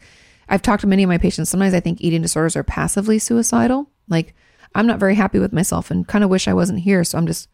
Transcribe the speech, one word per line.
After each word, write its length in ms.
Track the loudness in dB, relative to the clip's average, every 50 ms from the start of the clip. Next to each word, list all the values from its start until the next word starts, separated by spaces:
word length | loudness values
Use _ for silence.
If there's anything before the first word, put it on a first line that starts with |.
| -12 -20 _ _ _ _ _ _ _ -4
I've 120 | -4 -2
talked 200 | 0 0 0 0
to 60 | 2 2
many 140 | 2 2
of 60 | 4 2
my 100 | 2 2
patients. 320 | 2 0 0 -2 -4 -4
Sometimes 240 | -2 0 0 2 2
I 60 | 0
think 200 | 0 -2 -4 -2
eating 220 | -2 -2 -2 0
disorders 340 | -2 -2 -2 0 0 -2 -2
are 80 | -4 -4
passively 540 | -4 -4 -4 -2 -2 -2 -2 0 0 0 0
suicidal. 720 | 0 0 0 0 0 0 0 2 2 2 0 -2 -4 -8 _ _ _ -2
Like, 280 | -2 -2 -2 -2 -8 _ _ _ _ _ -18 -8 -2
"I'm 100 | 0 2
not 140 | 2 2 2
very 160 | 2 2 2
happy 240 | 2 2 0 0 0
with 120 | -2 0
myself 380 | 0 -2 -2 -2 -2 -4 -4 -4
and 180 | -4 -4 -4 0
kinda 200 | 0 2 2 2
wish 200 | 2 0 0 0
I 60 | 0
wasn't 280 | 0 0 0 -2 -2
here, 220 | 0 0 2 2 0
so 140 | 0 -2 -2
I'm 80 | -2
just 220 | -2 -4 -6 -10 _